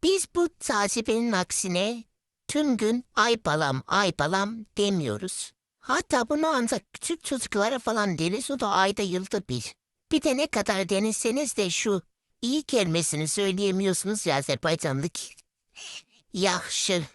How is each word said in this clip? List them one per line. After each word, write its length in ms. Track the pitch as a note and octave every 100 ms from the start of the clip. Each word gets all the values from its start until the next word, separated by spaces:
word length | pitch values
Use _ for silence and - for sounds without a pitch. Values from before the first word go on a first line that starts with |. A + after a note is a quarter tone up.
biz 240 | D#4+ F#4+ -
bu 140 | - F4 _
tazibenin 720 | - A3+ G3+ A#3 A3 A3 A#3+
aksine 720 | G3+ F3+ - F#3+ F3+ G3+ A#3+ A3+ _ _ _ _
tüm 280 | C#4+ D4+ A#3
gün 280 | G#3+ A#3+ -
"Ay 300 | - A3+ A#3
balam, 380 | - D3+ D3+ C3 -
ay 260 | F#3+ G3+ -
balam." 480 | D3 F#3+ G3+ A3+ G#3+ -
demiyoruz. 760 | G3+ F#3+ C#3 G#2+ F#3 - - _ _ _
Hatta 500 | - C#4+ - C#4 A#3
bunu 180 | D4 D#4+
ancak 460 | C#4+ A#3 - -
küçük 320 | - - E4
çocuklara 540 | - C4+ - G#3 G#3 B3+
falan 400 | A#3 A3 G#3 D#3+
deriz, 320 | E3 G#3 B3+
o 100 | C#4
da 80 | G#3+
ayda 340 | G3 F#3+ G#3
yılda 460 | G3+ F3+ F#3+ G#3 -
bir. 260 | B2 - - _ _ _
Bir 100 | D#4
de 140 | D#4 C4
ne 100 | D4+
kadar 420 | - G3+ G3 F#3
deneseniz 680 | G3 G#3+ G#3+ A#3+ B3 D4 -
de 140 | G3
şu 320 | - - G3 - _ _ _
"iyi" 200 | A#3 C#4+
kelimesini 680 | D4 B3+ F#3+ D#3+ D#3+ D3 D#3
söyleyemiyorsunuz 1000 | - G3 F#3+ G3+ F#3+ G3 F3+ F#3+ G#3+ -
ya 100 | C#3
Azerbaycanlık. 840 | C#3 C3+ E3+ D#3+ D#3+ C3+ D#3+ - - - - _ _ - - - - _ _
Yaxşı. 720 | F#3+ F#3+ F3+ - - - F3+ D3+